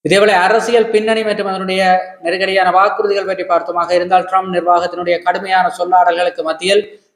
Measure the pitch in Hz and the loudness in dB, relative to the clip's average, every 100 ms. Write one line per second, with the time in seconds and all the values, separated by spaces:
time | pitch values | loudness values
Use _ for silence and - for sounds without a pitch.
0 | 151 190 208 185 185 220 226 240 220 214 | 0 2 4 2 2 0 2 0 2 0
1 | 214 220 214 208 196 190 190 185 185 185 | 0 -2 -2 -4 -4 -6 -4 0 2 2
2 | 185 - 170 185 190 190 180 185 202 - | 0 -8 -6 -2 0 2 2 4 2 2
3 | 208 202 185 180 180 170 - 170 170 175 | 0 -2 -2 -6 -2 -2 -2 -4 0 0
4 | 180 185 180 190 185 175 170 175 175 175 | 2 0 2 -2 -2 -2 2 2 0 -4
5 | 175 170 180 185 190 185 175 175 175 185 | -2 -2 -2 -4 0 0 0 -2 0 2
6 | 175 170 180 170 160 156 180 202 196 - | 2 2 -2 -4 -6 -4 0 0 0 -14
7 | _ | _